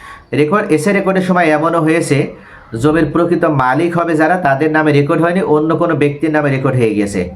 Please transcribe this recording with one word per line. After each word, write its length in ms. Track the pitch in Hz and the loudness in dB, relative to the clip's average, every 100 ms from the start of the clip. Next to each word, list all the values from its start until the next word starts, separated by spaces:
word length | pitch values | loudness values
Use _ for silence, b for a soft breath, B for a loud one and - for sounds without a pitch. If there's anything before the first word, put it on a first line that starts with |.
| B B B | B B B
রেকর্ড, 400 | 123 151 202 202 | -2 0 0 0
এসএ 200 | 151 175 | 0 0
রেকর্ডের 300 | 196 190 190 | 0 0 0
সময় 240 | 180 180 165 | 0 2 2
এমনও 340 | 151 160 165 | 2 0 0
হয়েছে, 540 | 156 165 - 139 170 - B B B 113 | 0 0 0 -2 -2 -6 B B B -2
জমির 260 | 139 160 156 | 0 2 0
প্রকৃত 320 | 160 175 175 | 0 0 0
মালিক 540 | 170 147 127 135 170 175 | 0 0 0 0 0 -2
হবে 180 | 170 156 | -2 0
যারা, 200 | 156 180 | 0 0
তাদের 340 | 175 135 156 | 0 0 0
নামে 220 | 156 151 | 0 2
রেকর্ড 300 | 143 143 165 | 2 2 0
হয়নি, 200 | 165 175 | 0 0
অন্য 340 | - 151 156 165 | 0 0 2 0
কোনো 180 | 170 | 0
ব্যক্তির 360 | 151 143 143 160 | 0 0 0 -2
নামে 200 | 156 147 | 0 0
রেকর্ড 260 | 131 135 127 | 0 -2 0
হয়ে 180 | 113 | 0
গেছে। 360 | 101 98 98 90 | 0 -2 -4 -6